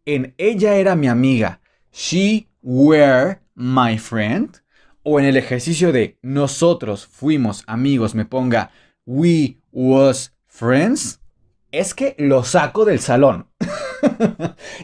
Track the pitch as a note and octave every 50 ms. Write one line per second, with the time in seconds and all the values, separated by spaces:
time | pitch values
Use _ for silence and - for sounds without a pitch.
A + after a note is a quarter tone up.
0 | _ D3 D3 C3+ B2+ C3 - - F3 A3 A#3+ F#3+ G3+ G#3+ G3+ G3 F#3+ F#3+ F#3 D#3+
1 | C#3+ B2+ A#2+ A#2+ B2+ C3+ C3 A2+ A2 F2+ F#2 - _ _ _ _ _ _ _ -
2 | - - D#3 F3+ G3 G3+ A3 G#3+ - _ _ _ _ B2+ B2 C3 C#3 D3+ D#3 D3+
3 | D3 C#3 C3 B2+ C3+ F3+ G3 - _ _ _ - B2 B2 C3 C3 B2 A#2 A2 A2
4 | A2+ - A2+ A2 G#2 G#2 B2+ F#3+ C#4 - - _ _ _ _ _ _ _ _ _
5 | _ D3 D3+ C#3+ C#3 C#3 C3+ B2+ B2 - B2+ B2 - E3 E3+ D3+ F3+ F3 C#3+ B2
6 | G#2+ F2+ - _ - B2+ C3+ C#3+ C#3+ C3+ - - E3 E3+ E3+ - - A2 G2+ G2
7 | - _ _ _ B2+ D3 D#3 C#3+ B2 G#2+ G2+ - - - A2 A#2 C3 C#3 C#3 B2
8 | A2 G#2 - A2 G#2 - B2+ C3 B2+ B2+ A#2 A2+ F2+ - _ _ _ _ _ _
9 | _ A#2+ B2 C#3 E3 F3 E3+ D#3+ D3 B2 - _ _ _ _ - B2+ C3 C3 C3+
10 | C#3 C3+ B2 B2+ - - _ _ _ _ _ - A2+ A#2 B2+ C#3 E3+ A3 C4+ -
11 | - - - - - - _ _ _ _ _ _ _ _ - D3+ F#3+ F#3+ - -
12 | C4+ C#4 - - D3 C#3+ C#3 C3 A#2+ - - F3 D3 C3+ - G#3+ A3 G#3+ F3 A#2
13 | - - B2 B2+ C#3+ C3+ G#2+ F2 - - _ _ - - - - - C5 - -
14 | - - - - A3+ - - - E3 F3 - _ - - - -